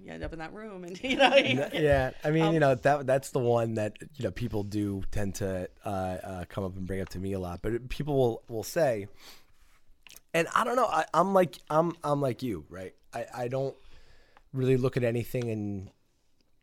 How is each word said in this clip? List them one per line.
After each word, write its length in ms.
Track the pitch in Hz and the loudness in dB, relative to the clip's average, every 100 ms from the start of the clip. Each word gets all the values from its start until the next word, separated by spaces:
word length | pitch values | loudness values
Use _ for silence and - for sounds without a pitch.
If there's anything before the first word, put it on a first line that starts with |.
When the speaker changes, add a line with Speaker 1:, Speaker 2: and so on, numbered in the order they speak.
Speaker 1:
you 80 | 190 | -16
end 140 | 165 | -10
up 80 | 156 | -10
in 80 | 160 | -10
that 120 | 160 | -14
room 300 | 202 220 185 | -14 -14 -14
and, 180 | 175 190 | -14 -8
<laughs> 40 | |
you 100 | 262 262 | -2 4
know, 200 | 254 277 | 6 6
you 180 | 262 | 4
Speaker 2:
No, 140 | 135 147 | 0 -2
yeah, 380 | - 151 139 131 - | 2 4 4 2 -2
I 80 | 151 | 0
mean, 100 | 160 160 | 2 4
Speaker 1:
um, 80 | |
Speaker 2:
you 40 | 165 | 4
know, 160 | 143 | 4
that, 320 | 131 139 147 127 | 4 2 2 2
that's 240 | 135 - | 0 0
the 80 | 139 | -2
one 360 | 120 117 113 | 2 4 2
that, 220 | 110 107 - 156 - | -2 -4 -6 -18 -6
you 80 | |
know, 80 | 110 | -6
people 320 | - 120 104 | -4 -4 -4
do 400 | 101 104 104 98 - | -2 -2 -2 -2 -2
tend 240 | 113 101 87 | 0 -2 -2
to, 340 | 98 92 90 - | -4 -4 -6 -10
uh, 40 | 104 | -6
uh, 560 | 98 92 92 95 92 87 | -4 -4 -4 -8 -10 -8
come 160 | - | -6
up 100 | 95 95 | -6 -6
and 80 | |
bring 160 | 90 95 | -6 -4
up 100 | 92 | -4
to 100 | 92 | -6
me 140 | 95 | -4
a 40 | 98 | -4
lot. 240 | 90 87 | -4 -6
But 120 | 107 | -4
it, 140 | 117 127 | -4 -6
people 280 | - 151 139 | -6 0 2
will, 260 | 123 117 - | 2 2 -6
will 160 | 113 | -8
say, 420 | 98 170 147 110 98 - - - _ - - - - - - - _ 165 | -4 2 2 2 -4 -14 -20 -20 _ -20 -20 -20 -20 -20 -20 -20 _ -2
and 120 | 170 | 2
I 120 | - | 2
don't 100 | 233 | 2
know, 120 | 247 233 | 2 2
I, 180 | 156 - | 2 0
I'm 180 | 156 185 | 2 4
like, 280 | 190 180 - - | 6 4 0 0
I'm, 220 | 151 170 - | 2 2 0
I'm 180 | 151 143 | -2 0
like 220 | 139 117 | 0 -2
you, 220 | 127 87 71 | -4 -6 -8
right? 240 | 90 92 - _ | -14 -14 -16 _
I, 140 | 117 117 | -10 -8
I 140 | 120 123 | -6 -4
don't 280 | 131 135 - - - - - - - _ | -2 -2 -6 -16 -20 -20 -20 -20 -20 _
really 240 | 135 127 131 | -2 4 4
look 200 | 123 131 | 4 2
at 80 | |
anything 440 | 117 117 110 127 120 | 0 0 -2 -2 -2
and 420 | 110 104 98 98 _ _ _ _ _ _ _ | -2 -2 -4 -8 _ _ _ _ _ _ _